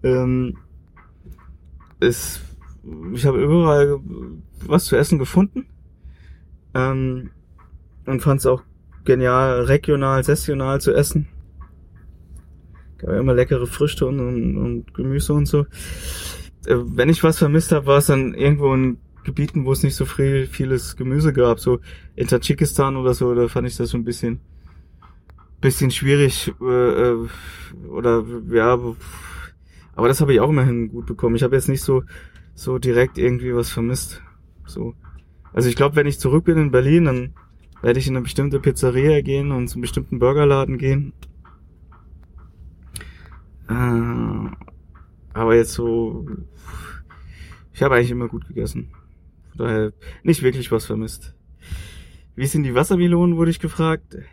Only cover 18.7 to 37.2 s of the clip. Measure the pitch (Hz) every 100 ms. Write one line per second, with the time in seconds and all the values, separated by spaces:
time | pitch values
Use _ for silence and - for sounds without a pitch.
18.7 | 131 131 117 - - - 135 151 160 131
19.7 | 135 135 - 131 - 139 135 131 - 131
20.7 | 131 - - 127 139 156 135 123 117 -
21.7 | 123 - - - - 123 123 - 143 147
22.7 | - 139 135 127 123 123 120 117 127 123
23.7 | - 120 123 113 120 120 117 - - -
24.7 | - - - - - _ - _ - 135
25.7 | 131 135 - 135 143 139 131 - - 127
26.7 | 123 123 - 123 117 117 - - - -
27.7 | - - 76 120 117 110 117 110 113 113
28.7 | 123 123 113 - - - - - _ _
29.7 | - - - 120 135 147 123 127 151 131
30.7 | 120 113 117 117 107 120 117 127 131 131
31.7 | 135 - 131 127 - - - - - -
32.7 | 127 127 117 127 - 120 123 123 120 117
33.7 | - 117 127 - - - - - _ -
34.7 | - 117 - - - _ _ - - 123
35.7 | 117 143 151 143 143 135 147 170 160 147
36.7 | 127 131 165 160 127